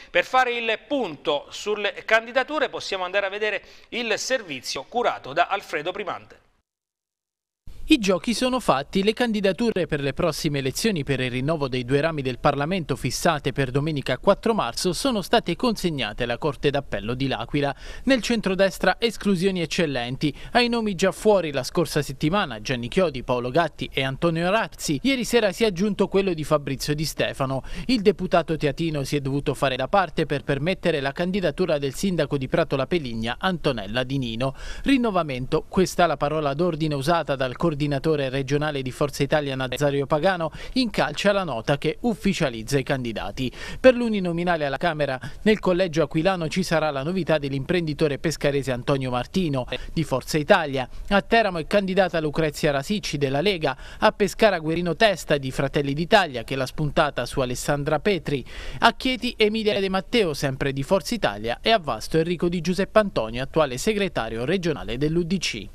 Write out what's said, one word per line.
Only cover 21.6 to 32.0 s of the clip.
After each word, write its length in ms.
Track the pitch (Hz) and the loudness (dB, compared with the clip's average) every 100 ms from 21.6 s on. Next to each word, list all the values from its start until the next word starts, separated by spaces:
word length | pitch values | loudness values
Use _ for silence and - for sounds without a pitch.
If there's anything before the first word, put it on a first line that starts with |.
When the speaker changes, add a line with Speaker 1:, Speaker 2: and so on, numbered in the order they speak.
Speaker 2:
scorsa 380 | 123 - 156 156 | -2 0 0 0
settimana 600 | 135 135 151 202 170 110 | -2 -2 0 0 -2 -4
Gianni 260 | 107 127 120 | -4 -4 -2
Chiodi, 340 | 190 175 131 | 0 0 0
Paolo 280 | - 123 123 | -2 -2 0
Gatti 400 | 139 160 - 127 | 0 0 -2 -6
e 100 | - | -2
Antonio 480 | 135 135 170 160 175 | -2 0 0 2 0
Razzi, 520 | 220 190 - - 139 | 0 -2 -4 -2 0
ieri 220 | 254 262 208 | 2 0 2
sera 260 | 240 214 | 2 2
si 140 | - 226 | 2 0
è 20 | |
aggiunto 400 | 170 214 196 190 | 2 0 2 2
quello 260 | 196 196 | 2 2
di 120 | 160 143 | 0 0
Fabrizio 500 | 151 139 131 - 151 | 0 0 -4 -2 -2
Di 80 | |
Stefano. 600 | 156 - 113 120 131 135 - - 160 | -2 -2 -2 0 -2 -4 -6 -6 0
Il 140 | 254 | 2
deputato 540 | 196 175 180 175 160 156 | 4 2 2 2 2 0
teatino 480 | 147 135 165 151 | 0 0 -2 -2
si 140 | 135 147 | -2 -2
è 20 | |
dovuto 340 | 135 143 139 | -2 -2 -2
fare 220 | - 139 127 | 0 0 0
da 140 | 131 | 2
parte 360 | 202 175 - 147 | 2 2 0 -2
per 200 | 143 - | -2 0
permettere 560 | 135 151 185 175 151 | 0 0 0 0 0
la 100 | 135 | 0
candidatura 680 | 139 180 196 180 139 180 147 | -2 -2 0 0 0 0 0
del 140 | 139 | 0
sindaco 440 | - | -2